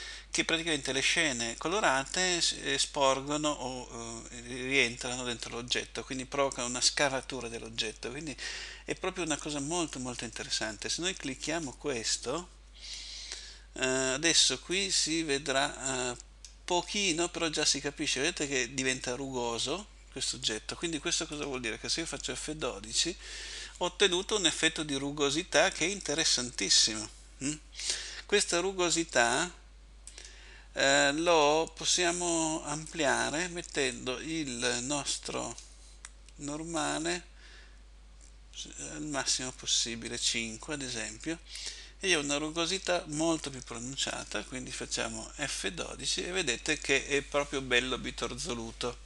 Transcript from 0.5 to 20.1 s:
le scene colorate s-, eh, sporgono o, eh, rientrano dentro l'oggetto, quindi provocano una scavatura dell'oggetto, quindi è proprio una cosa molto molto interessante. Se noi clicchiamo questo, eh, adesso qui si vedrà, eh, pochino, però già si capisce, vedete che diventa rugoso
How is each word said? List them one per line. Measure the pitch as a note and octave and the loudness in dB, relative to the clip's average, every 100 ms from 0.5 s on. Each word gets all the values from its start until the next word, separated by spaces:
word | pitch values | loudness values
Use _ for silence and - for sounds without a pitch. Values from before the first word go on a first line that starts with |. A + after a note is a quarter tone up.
| E3 E3 D3+ C3+ | 2 2 0 2
le | C3 | 2
scene | C3+ - D#3+ B2 A#2 A#2 | 2 4 2 2 -2 -2
colorate | D#3 F#3+ G3+ C3+ C3+ - F#3 F3 | 0 4 4 4 2 0 2 2
s-, | D#3 - | 2 0
eh, | D3 C3+ | 0 0
sporgono | - - C3+ C3+ C3+ D3 D3+ | 0 4 6 6 2 0 0
o, | D3 B2+ B2+ A#2+ A#2 A#2 A2+ - | -2 -4 -6 -8 -8 -8 -8 -10
eh, | A#2+ A#2+ | -12 -8
rientrano | B2+ B2+ C#3 A#2+ B2 B2+ B2 | -6 2 4 4 2 -4 -4
dentro | B2 A#2 - | -2 -4 -4
l'oggetto, | A#2+ A#2+ A#2 A2 - | -6 -2 -2 -2 -6
quindi | A2+ C3 | -6 -6
provocano | B2+ C#3+ C#3 B2+ B2 | -2 0 0 0 -4
una | B2 | 2
scavatura | - - D3 C3 - C3+ A#2+ | 2 4 4 2 -2 -6 -6
dell'oggetto, | A2+ A#2 A2+ A2+ G#2+ A#2 | -8 -6 -4 -4 -4 -8
quindi | C3 D#3 B2+ - - - - - | -6 -6 -6 -8 -8 -10 -10 -6
è | |
proprio | D3+ F#3 F3+ | -4 -4 -2
una | E3 C#3+ | -2 -2
cosa | D#3 D3 | -2 -4
molto | C#3 F3 D#3 C#3 | -2 -2 -2 -4
molto | B2+ A#2+ | -6 -6
interessante. | A#2+ - G#2+ - A2 G#2 A2 | -8 -8 -4 -2 -2 -4 -4
Se | - | -2
noi | F3 | -2
clicchiamo | F#3 C#3+ C3 - D#3+ D3+ | -2 -6 -6 -4 -2 -4
questo, | - D3 B2+ G#2+ - - D3 F3+ - - - - - - - - - - - - | -6 -4 -2 -2 -2 -2 -4 -6 -14 -20 -16 -14 -12 -12 -12 -10 -12 -12 -18 -16
eh, | - | -2
adesso | C3 C3 C3 C3 E3 D#3 - C3 | 0 2 2 2 4 6 6 2
qui | - F3+ G3 | -2 -2 2
si | F3 - E3 | 2 2 0
vedrà, | D#3+ C#3 D3 C3 C#3+ - C3 C3 B2+ | 2 0 2 2 2 0 -4 -2 -2
eh, | A#2+ - - - - | -4 -10 -20 -20 -12
pochino, | - F3 E3 G#3+ G3 D#3+ E3+ | 0 0 2 0 0 2 0
però | E3 E3 | 0 -2
già | D3+ D3+ | 2 2
si | C#3+ | 2
capisce, | C#3+ - C#3+ - | 0 -2 0 0
vedete | D3 F3+ D3 | 0 0 0
che | C#3 A#2+ | 0 0
diventa | C3+ C3 B2+ B2+ | 0 0 0 -2
rugoso | B2 C#3 B2+ A#2+ A#2 A2+ E3 G#3 - - | -4 -4 -2 -2 0 -2 -4 -6 -18 -16